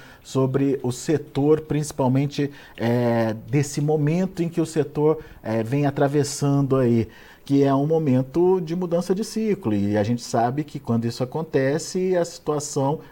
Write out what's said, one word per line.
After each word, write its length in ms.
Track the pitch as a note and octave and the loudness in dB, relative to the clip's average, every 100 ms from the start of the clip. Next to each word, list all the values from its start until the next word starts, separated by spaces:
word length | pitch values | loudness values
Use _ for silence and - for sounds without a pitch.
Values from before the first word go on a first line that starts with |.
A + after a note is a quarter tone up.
| - - | -10 -20
sobre 560 | - C3 C3 C3+ C#3 C3+ | -6 0 0 2 0 0
o 100 | B2 | -2
setor, 680 | B2 - D3 - C#3 C#3+ D#3 | -4 -2 -2 -2 0 2 2
principalmente, 880 | - D3 D3 - C3+ C3 C#3+ D3 C#3+ - - - | 2 -4 -2 0 2 2 0 -2 -4 -6 -18 -4
é, 600 | A#2 B2 A#2+ A#2 A2+ A2 A2+ | 0 2 2 2 0 -4 -2
desse 340 | C#3+ C#3 - | -2 0 -2
momento 600 | D3 D#3 D3 E3+ F#3 G3 | 0 0 0 0 -2 -4
em 80 | E3+ | -4
que 100 | E3+ | -2
o 60 | D#3+ | -2
setor, 580 | D#3+ C#3 D3 D3+ D#3 - - | -2 -2 0 2 0 -4 -12
é, 180 | A2 A2+ | -4 -4
vem 240 | A2+ C#3+ C#3+ | 0 0 0
atravessando 880 | C#3 C#3 D3 C#3 - C#3+ C#3 C#3 C3+ | 0 2 2 -2 0 0 2 2 2
aí, 320 | A#2+ A#2 A2 - - - | 4 2 0 -6 -20 -14
que 200 | - C#3 | 0 2
é 100 | C#3 | 4
um 140 | C#3 D3 | 2 2
momento 720 | D#3+ D3+ B2+ C3 E3 F3+ F#3 | 2 2 2 0 2 2 2
de 140 | D#3+ F3 | 0 -4
mudança 400 | F3+ E3+ F3 F#3+ | -2 -2 0 -2
de 80 | |
ciclo, 500 | A3 A3 A3 F#3+ A2+ | -4 -4 -2 -2 0
e 240 | G#2 G2+ G#2+ | 0 0 0
a 60 | |
gente 180 | G#2 A#2+ | 0 -2
sabe 420 | - B2 A#2+ C#3+ | -2 0 0 -2
que 160 | D3 D3 | -6 -8
quando 260 | - A#2 A#2 | -2 0 -2
isso 180 | - | -4
acontece, 920 | B2+ D#3 E3 C#3+ C3+ D#3 - F#3 F#3 F3+ | -4 -6 -2 0 2 0 -4 -2 0 0
a 80 | |
situação 760 | E3+ - - D3+ - C#3+ C3+ D#3+ - | -2 -4 -4 -4 -4 -2 0 -2 -8